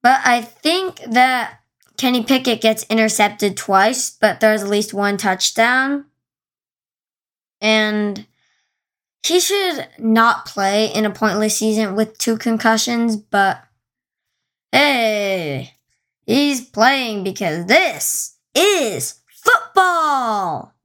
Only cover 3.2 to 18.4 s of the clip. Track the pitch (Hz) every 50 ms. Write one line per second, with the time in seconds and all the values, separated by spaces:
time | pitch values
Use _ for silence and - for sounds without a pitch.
3.2 | 208 208 208 - 208 202 190 - - - 190 190 196 220 262 254 - - - _
4.2 | - 214 - - 220 214 214 214 202 202 208 208 208 208 - 196 202 202 202 196
5.2 | - 196 185 190 - - - - 226 233 254 262 269 269 285 285 277 _ _ _
6.2 | _ _ _ _ _ _ _ _ _ _ _ _ _ _ _ _ _ _ _ _
7.2 | _ _ _ _ _ _ _ _ 202 214 220 220 214 214 214 214 208 208 196 185
8.2 | - _ _ _ _ _ _ _ _ _ _ _ _ _ _ _ _ _ _ _
9.2 | - - 330 359 349 - 392 403 381 370 320 269 - - _ - 226 226 220 226
10.2 | 226 233 - - - - - 208 196 196 202 208 220 - - 220 214 208 196 -
11.2 | 226 214 185 208 214 214 214 - 220 220 214 214 220 202 190 208 220 214 - _
12.2 | - 240 226 220 - 233 226 220 - 226 226 220 - 240 240 233 233 233 220 208
13.2 | - _ - 202 196 190 - - _ _ _ _ _ _ _ _ _ _ _ _
14.2 | _ _ _ _ _ _ _ _ _ _ - 254 285 294 277 247 226 220 214 208
15.2 | 202 196 190 185 165 151 139 131 127 - _ _ _ _ _ _ _ _ _ _
16.2 | _ - 220 269 285 285 277 247 254 _ - 208 220 254 277 269 254 226 214 202
17.2 | 185 190 190 - 202 170 151 170 170 185 240 330 381 302 175 143 - - - -
18.2 | - - _ _